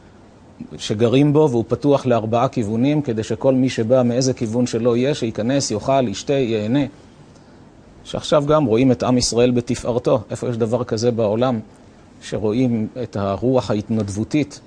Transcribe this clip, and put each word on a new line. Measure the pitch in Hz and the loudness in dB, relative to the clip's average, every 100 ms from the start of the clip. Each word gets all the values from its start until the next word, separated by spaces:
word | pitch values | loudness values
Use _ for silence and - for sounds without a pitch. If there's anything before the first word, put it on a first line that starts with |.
| - - - - - - - - | -20 -20 -20 -20 -20 -18 -16 -10
שגרים | - 110 120 135 147 | -6 0 2 4 4
בו | 143 156 | 4 4
והוא | 117 110 | 2 -2
פתוח | 117 143 135 127 | 0 2 2 2
לארבעה | 113 107 117 127 | 0 0 0 0
כיוונים, | 127 104 113 135 151 | -2 -2 0 2 0
כדי | 143 110 | -2 -4
שכל | 107 110 135 | -4 0 2
מי | 131 127 | 2 2
שבא | 123 110 131 | 0 2 2
מאיזה | 120 120 131 | 2 2 0
כיוון | - 113 120 123 | -2 -2 -2 -2
שלא | 113 123 120 | 0 0 2
יהיה, | 131 | 0
שייכנס, | 151 113 110 113 139 - | -2 -4 -4 -2 -2 -2
יאכל, | 104 131 135 120 | -4 0 0 0
ישתה, | 98 - | -4 -2
ייהנה. | 139 117 110 107 143 131 - - - - - - - - - - - | -2 0 -2 0 0 -2 -8 -20 -20 -20 -20 -20 -20 -20 -20 -20 -20
שעכשיו | - - - 156 143 | -10 -8 0 0 4
גם | 151 | 2
רואים | 131 110 131 | 4 4 4
את | 120 | 2
עם | 113 123 | 2 0
ישראל | - 113 123 | 0 2 2
בתפארתו. | 120 120 120 - 117 151 131 98 | 2 -2 -4 -2 -2 0 0 -2
איפה | 107 120 | -8 -4
יש | 117 | -2
דבר | 113 117 | 0 -2
כזה | 123 110 120 | -2 -2 0
בעולם, | 113 107 110 127 113 - - - - - - | 0 0 0 0 -2 -6 -20 -20 -20 -20 -20
שרואים | - 107 104 117 127 117 107 127 | -10 -4 -2 0 0 0 -4 -8
את | 117 104 | -8 -4
הרוח | 98 95 120 127 120 | -4 -2 0 0 0
ההתנדבותית | 107 101 110 101 98 107 151 139 - | -4 -2 -4 -4 -6 -2 -2 -2 -8